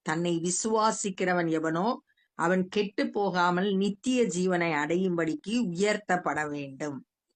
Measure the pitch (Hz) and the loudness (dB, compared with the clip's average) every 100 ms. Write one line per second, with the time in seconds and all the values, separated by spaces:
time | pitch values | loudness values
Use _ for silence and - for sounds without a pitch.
0 | - 160 175 165 175 180 220 220 214 214 | -4 -2 0 0 0 -2 0 2 2 2
1 | 208 185 185 180 165 160 160 160 208 247 | -4 -2 0 2 2 0 0 0 0 -2
2 | _ _ _ - 165 185 185 208 202 - | _ _ _ -4 0 2 0 -2 -2 -2
3 | 269 214 196 180 175 175 202 190 202 196 | -2 0 0 2 2 2 0 2 0 -2
4 | 254 254 214 175 185 175 170 147 151 170 | -2 0 0 0 0 2 2 0 0 0
5 | 190 170 160 151 190 240 196 170 208 208 | 2 0 0 -2 -4 -2 -2 0 0 0
6 | 208 180 160 147 151 147 139 135 147 135 | 0 0 0 -2 -4 -6 -8 -6 -6 -6
7 | - _ _ | -12 _ _